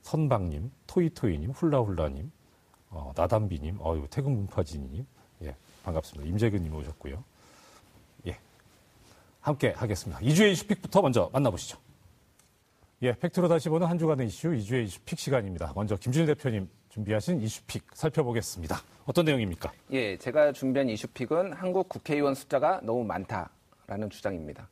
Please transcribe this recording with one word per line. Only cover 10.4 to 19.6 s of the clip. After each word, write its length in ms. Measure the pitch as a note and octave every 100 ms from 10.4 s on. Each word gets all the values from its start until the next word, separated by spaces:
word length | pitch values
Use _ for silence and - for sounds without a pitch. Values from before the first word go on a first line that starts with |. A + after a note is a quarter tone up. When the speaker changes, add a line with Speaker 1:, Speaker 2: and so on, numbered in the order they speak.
| G#3
Speaker 1:
이슈픽부터 500 | F3 - G#3+ - F#3+
먼저 260 | E3 A#2 F2
만나보시죠. 440 | C3 C3+ E2+ - - _ - - _ _ _ _ _ _ _ _ _
예, 100 | B2
팩트로 340 | A#2 F3 F#3 F3
다시 200 | E3 D#3
보는 180 | D#3+ F3
한 120 | F3
주간의 300 | D#3+ C#3+ A#2
이슈, 260 | - D#3+
이 80 | D3
주의 220 | G2+ B2+
이슈픽 340 | G#2+ - - E3
시간입니다. 540 | - C3 G2 F2 E2
먼저 220 | - G#2 G2+
김준일 300 | B2 C3+ D#3+
대표님 400 | D3 C3+ A2 F#2 _ _
준비하신 500 | - G2+ G#2+ G2+ F3
이슈픽 420 | A2 - - A#2+ -
살펴보겠습니다. 840 | - D#3 - B2+ A#2 - - E2 - - - -
어떤 180 | D#3
내용입니까? 480 | D#3+ C3+ G#2 E2+